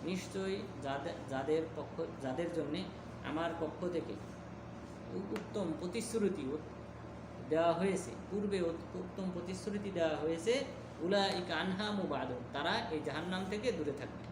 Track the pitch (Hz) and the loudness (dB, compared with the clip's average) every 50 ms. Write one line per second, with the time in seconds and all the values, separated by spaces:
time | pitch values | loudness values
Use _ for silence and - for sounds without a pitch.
0 | 135 160 190 185 - - - 190 190 190 190 208 226 - - - 135 139 135 139 | -2 -2 -2 -2 -4 -4 -4 -2 0 0 -2 -2 -4 -6 -6 -4 -2 0 0 0
1 | - 170 - - - - 139 131 135 151 156 160 160 160 - 151 139 - - - | 0 -2 -4 -4 -6 -2 -2 0 4 4 4 4 4 2 -2 -6 -6 -4 -2 -2
2 | 165 - - - 135 131 127 160 175 165 - 165 147 139 151 180 190 175 - - | -2 -2 -2 -4 -2 -2 2 2 0 2 2 0 0 2 0 -2 -2 -4 -6 -8
3 | - - - - - 123 147 160 170 170 160 - 160 156 - - 180 180 180 165 | -10 -10 -10 -6 -4 -2 0 2 2 0 2 0 -2 -2 -2 -2 -2 0 0 0
4 | 135 110 101 - - - - - - - - - - - - - - - - - | 0 -2 -6 -6 -8 -10 -10 -10 -10 -10 -10 -10 -10 -10 -10 -10 -10 -10 -10 -10
5 | - - - 185 202 202 214 208 - - - 214 190 165 156 - 175 180 180 233 | -8 -6 -4 -4 -4 -2 -4 -4 -4 -2 -2 0 0 0 0 0 -2 -2 -2 -2
6 | - - - 226 202 190 - 151 139 131 143 156 - - - - - - - - | -2 0 2 4 4 4 4 2 0 -2 -2 -2 -4 -6 -10 -10 -10 -12 -12 -10
7 | - - - - - - - - - - 151 160 170 170 165 - 185 196 185 185 | -10 -10 -10 -10 -10 -10 -10 -8 0 4 4 6 8 6 6 6 4 4 4 2
8 | - - - - - - 185 208 202 202 196 190 175 165 165 - - - - 185 | 0 -2 -6 -8 -6 -2 -2 0 2 2 2 4 2 2 0 -2 -6 -6 -6 -6
9 | 185 180 - - 190 180 175 175 175 180 190 - - 214 202 208 202 202 185 175 | -6 -6 -6 -4 -2 -2 -2 -2 -4 -4 -6 -4 -2 -2 -2 -2 -2 0 2 4
10 | 165 160 151 143 147 160 165 165 - 214 240 277 - - - - - - - - | 4 4 4 4 2 2 2 2 4 4 4 4 2 -2 -6 -8 -10 -10 -6 -2
11 | 156 175 196 202 196 185 180 180 180 175 170 156 170 190 185 185 214 208 208 196 | 2 4 6 6 6 6 4 2 0 0 2 2 2 2 2 2 0 0 2 2
12 | 180 151 147 131 131 131 127 123 120 - - 139 147 170 202 233 - - 160 151 | 2 2 2 0 0 0 -2 -4 -4 -4 -2 0 2 2 2 2 2 0 -2 0
13 | 139 147 135 156 170 180 185 185 196 190 208 208 233 254 214 165 151 - - - | 0 0 -2 0 0 0 0 0 0 0 -2 0 2 2 2 2 0 0 0 -2
14 | 127 110 - - - - | -4 -6 -6 -8 -10 -10